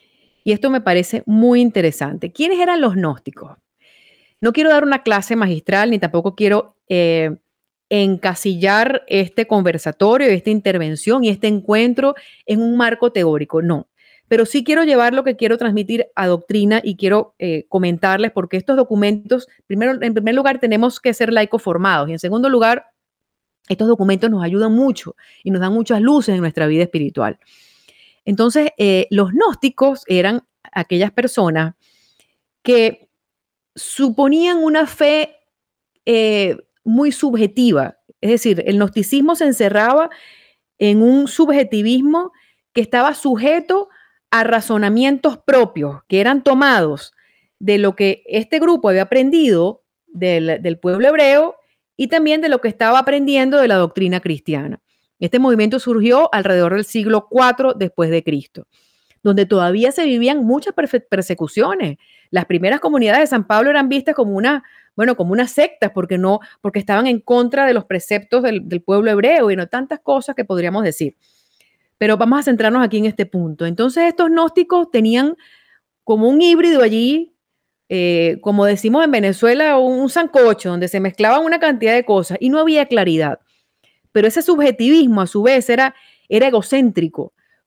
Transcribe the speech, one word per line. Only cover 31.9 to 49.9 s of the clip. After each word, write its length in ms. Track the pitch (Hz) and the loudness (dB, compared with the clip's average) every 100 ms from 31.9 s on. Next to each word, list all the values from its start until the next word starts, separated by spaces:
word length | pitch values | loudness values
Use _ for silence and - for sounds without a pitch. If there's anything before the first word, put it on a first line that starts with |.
| _ _ _ _ _ _ _ | _ _ _ _ _ _ _
que 440 | 240 240 220 220 _ _ _ _ _ _ _ - | 0 2 2 -2 _ _ _ _ _ _ _ -18
suponían 840 | - - 269 226 277 311 349 349 | -14 -2 -2 0 0 2 0 0
una 300 | 311 311 311 | 0 0 -2
fe, 480 | - 294 302 302 _ _ _ _ _ _ _ | 0 0 0 -2 _ _ _ _ _ _ _
eh, 520 | - 226 220 208 190 - _ _ | -2 0 2 0 0 -4 _ _
muy 300 | 226 233 294 | -2 2 0
subjetiva. 880 | - 285 233 208 247 240 147 131 - _ - | 0 -2 0 0 2 2 2 -2 -10 _ -8
Es 100 | 202 | -2
decir, 340 | 233 233 170 - | 0 0 -2 0
el 100 | 202 | 0
gnosticismo 600 | 196 214 196 277 294 339 | 0 -2 -2 0 0 0
se 80 | |
encerraba 640 | 294 247 202 208 226 285 330 - - - _ _ _ - | 0 0 0 2 2 2 0 -6 -20 -20 _ _ _ -2
en 240 | 208 214 | 2 4
un 260 | 233 269 277 | 4 4 0
subjetivismo 1040 | - 311 285 262 214 214 254 285 330 359 _ _ _ _ | 0 2 2 0 -2 0 0 0 0 -4 _ _ _ _
que 80 | 240 | -4
estaba 340 | 220 247 277 | -2 0 0
sujeto 720 | 285 277 220 269 339 339 381 403 _ _ _ - | 0 -2 0 0 0 0 -4 -4 _ _ _ -4
a 120 | 226 | -2
razonamientos 920 | 226 226 220 214 202 220 269 277 302 240 | 0 -2 0 -2 0 2 2 0 -2 -2
propios, 640 | - 254 226 156 143 143 - | 2 2 2 -2 -8 -8 -2
que 120 | 190 | 0
eran 220 | 233 277 | 2 2
tomados 680 | 277 262 277 226 156 143 - _ _ _ _ _ | 2 2 2 2 0 -4 -12 _ _ _ _ _
de 200 | 196 202 | 0 2
lo 160 | 202 | 0
que 280 | 196 196 - - | 0 -2 -2 -4
este 320 | 220 220 311 | -6 -2 0
grupo 300 | 339 330 208 | 0 2 2
había 140 | 185 | 0
aprendido 840 | 190 262 269 330 269 175 180 220 _ | 2 0 2 2 2 2 0 -4 _